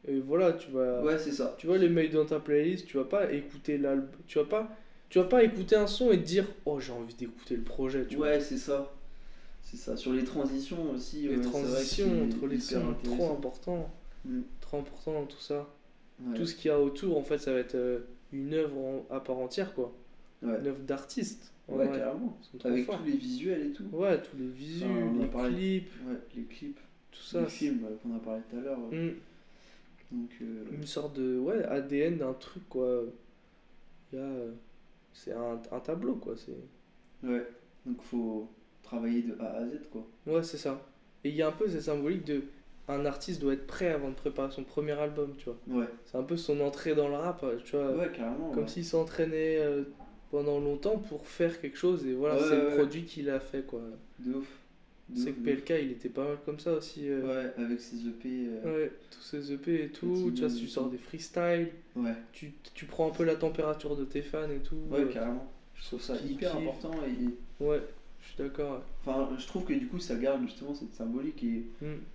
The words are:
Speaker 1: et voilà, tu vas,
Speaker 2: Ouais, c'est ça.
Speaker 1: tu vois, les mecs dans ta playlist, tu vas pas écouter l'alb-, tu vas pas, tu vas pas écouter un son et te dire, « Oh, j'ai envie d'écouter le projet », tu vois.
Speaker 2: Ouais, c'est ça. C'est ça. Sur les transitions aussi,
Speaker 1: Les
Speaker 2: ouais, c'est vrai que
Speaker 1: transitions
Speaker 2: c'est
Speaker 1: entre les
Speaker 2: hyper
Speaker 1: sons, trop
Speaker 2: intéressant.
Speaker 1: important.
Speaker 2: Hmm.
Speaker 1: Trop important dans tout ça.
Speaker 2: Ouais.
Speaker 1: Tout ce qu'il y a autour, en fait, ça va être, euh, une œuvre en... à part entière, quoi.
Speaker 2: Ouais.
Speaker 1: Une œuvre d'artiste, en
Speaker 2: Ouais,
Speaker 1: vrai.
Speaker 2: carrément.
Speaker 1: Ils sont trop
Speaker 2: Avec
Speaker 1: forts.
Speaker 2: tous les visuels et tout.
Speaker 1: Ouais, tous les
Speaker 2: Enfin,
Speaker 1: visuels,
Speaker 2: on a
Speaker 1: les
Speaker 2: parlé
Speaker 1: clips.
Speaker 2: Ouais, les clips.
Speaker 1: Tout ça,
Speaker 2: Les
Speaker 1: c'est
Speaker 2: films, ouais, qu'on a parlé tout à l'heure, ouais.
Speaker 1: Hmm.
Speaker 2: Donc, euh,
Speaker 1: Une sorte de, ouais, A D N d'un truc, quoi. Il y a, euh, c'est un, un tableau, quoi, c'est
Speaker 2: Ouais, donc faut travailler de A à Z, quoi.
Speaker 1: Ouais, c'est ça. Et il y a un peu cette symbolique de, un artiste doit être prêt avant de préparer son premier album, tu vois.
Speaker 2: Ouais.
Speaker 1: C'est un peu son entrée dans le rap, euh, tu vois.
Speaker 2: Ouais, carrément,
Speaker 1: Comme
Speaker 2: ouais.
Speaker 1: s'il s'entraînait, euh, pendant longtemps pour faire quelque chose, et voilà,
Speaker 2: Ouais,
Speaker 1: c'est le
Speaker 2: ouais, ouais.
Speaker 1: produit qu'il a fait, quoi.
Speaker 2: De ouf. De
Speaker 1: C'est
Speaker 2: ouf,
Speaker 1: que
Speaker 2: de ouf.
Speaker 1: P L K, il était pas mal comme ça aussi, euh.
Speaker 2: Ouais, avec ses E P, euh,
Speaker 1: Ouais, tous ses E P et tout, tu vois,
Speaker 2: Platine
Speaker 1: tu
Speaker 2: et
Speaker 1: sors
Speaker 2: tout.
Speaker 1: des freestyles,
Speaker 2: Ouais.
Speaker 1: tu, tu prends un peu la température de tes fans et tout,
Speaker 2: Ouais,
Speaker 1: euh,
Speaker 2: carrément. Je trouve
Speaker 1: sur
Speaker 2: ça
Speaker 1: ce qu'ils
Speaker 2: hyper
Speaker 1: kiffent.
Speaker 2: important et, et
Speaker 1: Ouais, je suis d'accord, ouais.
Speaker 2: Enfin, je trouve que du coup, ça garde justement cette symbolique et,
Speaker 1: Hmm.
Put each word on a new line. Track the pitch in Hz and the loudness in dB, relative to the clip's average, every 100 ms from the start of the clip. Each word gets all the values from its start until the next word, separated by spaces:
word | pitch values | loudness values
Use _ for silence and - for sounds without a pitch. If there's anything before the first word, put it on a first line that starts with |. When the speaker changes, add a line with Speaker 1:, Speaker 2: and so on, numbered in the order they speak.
| - | 0
Speaker 1:
et | 135 | -2
voilà, | 131 160 180 | 4 6 6
tu | 165 - | 4 -2
vas, | 131 127 123 | 2 4 4
Speaker 2:
Ouais, | 147 156 | 4 2
c'est | 156 | 0
ça. | 139 123 - | 0 -2 0
Speaker 1:
tu | 160 | 4
vois, | 185 | 6
les | 175 | 8
mecs | 170 156 | 8 6
dans | 156 | 4
ta | 151 156 | 4 2
playlist, | 151 147 156 180 - | 4 6 6 2 0
tu | 139 | 0
vas | |
pas | 131 202 190 | 2 4 4
écouter | 143 143 - - 147 | 2 -4 -8 -2 2
l'alb-, | 139 139 135 - - | 4 2 0 -10 0
tu | 151 | 2
vas | 147 | 4
pas, | 214 220 - - - - | 2 0 -8 -16 -20 4
tu | 185 | 6
vas | 180 | 8
pas | 247 | 10
écouter | 226 226 185 214 | 8 6 6 6
un | 208 | 6
son | - 254 | 4 8
et | 185 | 8
te | 165 | 6
dire, « | 185 196 - - | 2 2 -2 -2
Oh, | 147 | -2
j'ai | 123 | -2
envie | 120 113 | -6 -8
d'écouter | 117 120 113 - 120 | -8 -10 -10 -4 -2
le | |
projet », | 113 - 131 135 120 | -2 0 0 0 0
tu | 139 | 2
vois. | 151 | 4
Speaker 2:
Ouais, | 147 | 4
c'est | 143 127 | 4 -4
ça. | - 139 139 - - - - - - - | 0 0 0 -8 -10 -10 -10 -12 -12 -12
C'est | - - | -10 -10
ça. | - 113 | -6 -4
Sur | 131 | 0
les | 131 | 0
transitions | 131 156 135 135 - 170 156 | 0 0 0 -2 -4 -4 -2
aussi, | 127 123 151 | -2 -4 -4
Speaker 1:
Les | 143 | 0
Speaker 2:
ouais, | 123 | 2
c'est | 123 | 2
vrai | 143 | 0
que | 127 | 2
Speaker 1:
transitions | 127 135 - 196 | 0 2 2 4
Speaker 2:
c'est | - 117 - | 4 2 0
Speaker 1:
entre | 139 | 0
les | 123 | -2
Speaker 2:
hyper | - 127 | 0 0
Speaker 1:
sons, | 120 117 | 0 0
trop | 123 | 0
Speaker 2:
intéressant. | 120 165 | 2 2
Speaker 1:
important. | 143 127 - - 175 165 - - - | 0 -4 -6 -4 -2 -4 -8 -14 -12
Speaker 2:
Hmm. | 135 127 123 - | -4 -4 -4 -8
Speaker 1:
Trop | - 147 | -4 -4
important | 139 - - | -6 -8 -4
dans | 156 139 | -4 -4
tout | - | -10
ça. | - 147 143 - - - - - | -4 -4 -4 -14 -20 -20 -20 -10
Speaker 2:
Ouais. | 127 113 | -4 0
Speaker 1:
Tout | 165 | -2
ce | |
qu'il | - 156 | 0 4
y | |
a | 147 | 6
autour, | 143 139 190 156 | 6 4 2 2
en | |
fait, | 135 147 | 2 0
ça | 139 | 2
va | 131 | 2
être, | 123 | 2
euh, | 131 123 120 117 - - | 0 2 0 -4 -16 -10
une | 139 139 | -6 0
œuvre | 156 151 139 | 2 2 0
en... | 131 135 - | -2 -4 -4
à | 131 | -6
part | 131 127 | -2 -2
entière, | 127 196 190 | -2 -2 -2
quoi. | - 123 - - - - - | -2 -4 -4 -18 -20 -20 -6
Speaker 2:
Ouais. | 120 113 | -2 0
Speaker 1:
Une | 139 | 0
œuvre | 135 | -4
d'artiste, | 135 139 - - 214 - - - - | -4 -4 -4 -4 -4 -6 -18 -20 -6
en | 135 | 2
Speaker 2:
Ouais, | 139 | 2
Speaker 1:
vrai. | 190 | 2
Speaker 2:
carrément. | 120 156 240 - | -2 -2 -4 -6
Speaker 1:
Ils | - | -16
sont | 127 | -4
trop | 127 | 2
Speaker 2:
Avec | 123 127 | 2 2
Speaker 1:
forts. | 190 | -2
Speaker 2:
tous | 156 | 0
les | 139 | 0
visuels | 123 127 165 175 147 | 0 -2 0 0 -2
et | |
tout. | 143 98 | -4 -6
Speaker 1:
Ouais, | 160 196 170 | 0 4 2
tous | - 135 | 0 -6
les | |
Speaker 2:
Enfin, | 127 127 | -8 -6
Speaker 1:
visuels, | 147 165 190 185 170 | -8 -4 0 2 2
Speaker 2:
on | 123 | 2
a | |
Speaker 1:
les | 262 | 2
Speaker 2:
parlé | 240 123 175 | 2 0 2
Speaker 1:
clips. | 190 190 - 117 127 | 2 2 -2 -12 -8
Speaker 2:
Ouais, | 120 - 123 | -8 -8 -10
les | |
clips. | 113 - 147 143 - - - | -10 -10 -10 -12 -16 -20 -20
Speaker 1:
Tout | - | -20
ça, | - 170 | -4 0
Speaker 2:
Les | 165 | 0
Speaker 1:
c'est | - | 0
Speaker 2:
films, | 147 123 | 0 0
ouais, | 110 107 | -2 -6
qu'on | 120 | -4
a | 113 | -4
parlé | 113 110 113 | -4 -6 -6
tout | 120 | -8
à | |
l'heure, | 135 131 113 | -6 -6 -4
ouais. | 160 | -2
Speaker 1:
Hmm. | 165 - - - - - - - - - - | -2 -4 -14 -20 -20 -20 -20 -20 -20 -20 -10
Speaker 2:
Donc, | 123 120 - | -8 -8 -10
euh, | 117 110 107 | -10 -8 -8
Speaker 1:
Une | 147 147 | -8 -6
sorte | 156 147 139 | -6 -4 -2
de, | 127 127 | 0 2
ouais, | 139 214 | 2 0
A | - 139 | 2 0
D | 139 143 | 0 2
N | 160 170 | 2 2
d'un | 131 | -2
truc, | 131 - 185 - | -4 -10 -14 -6
quoi. | 131 127 123 113 - - - - - - - - - - | 0 2 2 0 -8 -20 -20 -20 -20 -20 -20 -20 -20 -12
Il | 131 | -8
y | |
a, | |
euh, | 135 131 117 117 - - - - _ | -6 -6 -6 -10 -16 -20 -20 -20 _
c'est | - - | -14 -8
un, | 117 120 117 113 | -4 -4 -4 -6
un | 123 | -6
tableau, | - 165 240 | -4 -2 -2
quoi, | - - - | -2 -6 -10
c'est | - 127 - - _ - - - 127 | -10 -14 -14 -20 _ -20 -20 -10 -2
Speaker 2:
Ouais, | 123 120 - - - | -2 -2 -12 -20 -14
donc | 127 120 | -8 -8
faut | - 120 113 110 110 - - - | -4 -2 -2 -4 -8 -14 -20 -20
travailler | - 120 117 120 | -10 -4 0 0
de | 117 - | 0 -4
A | 110 110 | -6 -4
à | 120 | -4
Z, | - - | -6 -10
quoi. | 117 - - - | -12 -14 -12 0
Speaker 1:
Ouais, | 165 | 0
c'est | 165 147 | 0 -4
ça. | 147 135 - - - - | -4 -4 -10 -20 -20 -4
Et | 143 | -2
il | |
y | 151 | 2
a | 156 | 2
un | |
peu | 156 214 | 2 0
cette | 165 | 0
symbolique | 156 147 143 180 | 0 0 2 0
de, | - 143 139 - - - - | 0 -2 -2 -12 -20 -16 -4
un | 143 | 0
artiste | 143 139 - 160 | 0 -2 -6 0
doit | 139 | 2
être | 135 - | 0 -2
prêt | - 180 | 0 2
avant | 156 139 | 2 -2
de | |
préparer | 131 147 139 135 | -2 -4 -2 -4
son | 139 | -4
premier | 131 - 151 | -4 -2 0
album, | 147 151 151 143 139 | 0 0 0 -2 -4
tu | - | -8
vois. | 120 - 123 | -8 -2 0
Speaker 2:
Ouais. | 113 - - | 0 -6 -6
Speaker 1:
C'est | 131 | -4
un | |
peu | 135 170 | -2 -2
son | 156 143 | 0 2
entrée | 143 139 165 | 2 0 2
dans | 147 143 | 4 4
le | 143 | 2
rap, | 170 175 | -2 -2
euh, | 139 117 | -2 -2
tu | - 143 | 0 0
vois. | 139 | 2
Speaker 2:
Ouais, | 156 170 | 2 0
carrément, | - 226 277 320 | -2 -4 -4 -2
Speaker 1:
Comme | 247 | 0
Speaker 2:
ouais. | 220 | 0
Speaker 1:
s'il | - | -4
s'entraînait, | 170 165 160 - 160 156 160 156 | 0 2 2 0 0 2 4 4
euh, | 151 143 139 - - - - | 4 2 -2 -8 -18 -18 -4
pendant | 147 143 143 | 0 2 2
longtemps | 143 143 196 220 | 2 0 0 0
pour | - 147 - | -2 -8 -10
faire | - 170 165 | 2 2 2
quelque | 143 - | -8 2
chose, | 180 175 135 | 4 4 2
et | |
voilà, | 127 147 139 | 2 4 4
Speaker 2:
Ouais, | 151 | 6
Speaker 1:
c'est | 143 | 6
le | |
Speaker 2:
ouais, | 143 | 6
ouais. | 143 | 6
Speaker 1:
produit | 143 151 | 4 2
qu'il | 170 160 143 | -8 -4 0
a | 135 | -2
fait, | - 139 131 | -2 -6 -4
quoi. | 117 113 110 - - | -8 -8 -12 -16 -8
Speaker 2:
De | 127 | -4
ouf. | 135 135 - - - - - - | -4 -6 -14 -20 -20 -20 -20 -8
De | 123 | -2
Speaker 1:
C'est | 123 | -2
Speaker 2:
ouf, | 131 | 0
Speaker 1:
que | 117 | 0
Speaker 2:
de | 135 | 0
ouf. | |
Speaker 1:
P | - | 2
L | 165 | 0
K, | |
il | 135 | 0
était | 120 123 | -4 -4
pas | 127 | -2
mal | 143 147 | -2 -2
comme | 147 151 | -4 -4
ça | 175 | 0
aussi, | 160 151 151 143 | 0 -2 -6 -2
euh. | 139 131 | 0 0
Speaker 2:
Ouais, | 131 127 123 | -2 -2 -4
avec | 117 120 | -2 -2
ses | - 117 117 | -4 -6 -6
E | 113 | -6
P, | 127 127 120 110 | -6 -4 -4 -2
euh, | 160 156 | -2 0
Speaker 1:
Ouais, | 156 - - | 0 -4 -20
tous | - | -20
ses | - 147 143 | -10 -8 -4
E | 139 | -4
P | 170 165 | 0 0
et | 151 | 0
tout, | - 175 | -2 0
tu | 185 180 - | 2 2 2
vois, | - | 0
Speaker 2:
Platine | 117 | 0
Speaker 1:
tu | |
Speaker 2:
et | 117 | -2
Speaker 1:
sors | - | -2
Speaker 2:
tout. | 127 | -2
Speaker 1:
des | 123 | -4
freestyles, | - 160 - 175 175 170 165 - - 123 | -10 -12 -6 0 4 4 2 -4 -10 -2
Speaker 2:
Ouais. | 117 113 - | -2 -2 -8
Speaker 1:
tu, | - 151 - - | -14 -14 -14 -18
tu | - | -14
prends | - - 160 | -10 0 0
un | |
peu | 151 | 4
la | 165 160 | 2 4
température | 160 156 151 151 147 143 | 2 2 0 0 -2 -2
de | |
tes | 135 143 | -2 -2
fans | 147 156 151 | -2 -4 -2
et | 139 | 0
tout, | - 156 156 | 2 0 2
Speaker 2:
Ouais, | 135 | 2
Speaker 1:
euh, | 135 | 2
Speaker 2:
carrément. | 113 117 127 - - - | 2 0 -2 -6 -14 -18
Je | - | -12
trouve | - 123 | -8 -6
Speaker 1:
sur | - | -4
Speaker 2:
ça | 123 | -4
Speaker 1:
ce | |
qu'ils | 139 | -2
Speaker 2:
hyper | 139 180 | -2 0
Speaker 1:
kiffent. | 156 | 0
Speaker 2:
important | 160 - 160 160 139 | -2 -4 -6 -4 -2
et, | 123 | 0
et | 123 120 - - 147 | 0 -2 -10 -2 2
Speaker 1:
Ouais, | 151 - - - - | 2 0 -12 -14 -16
je | - | -10
suis | - | -6
d'accord, | 139 139 143 | -6 -2 -4
ouais. | 131 - - 143 | -4 -6 -4 0
Speaker 2:
Enfin, | 135 127 131 | 0 0 -2
je | - | -4
trouve | 185 | -4
que | 180 | 0
du | 139 127 | 0 0
coup, | 175 | -4
ça | - 117 | -2 0
garde | 131 135 | 2 2
justement | 120 - 143 | 0 -4 -8
cette | 143 120 | -8 -8
symbolique | - 113 123 147 151 | -6 -4 -2 -2 -2
et, | 120 117 117 - | -2 -2 -4 -8
Speaker 1:
Hmm. | 151 151 113 | -8 -8 -10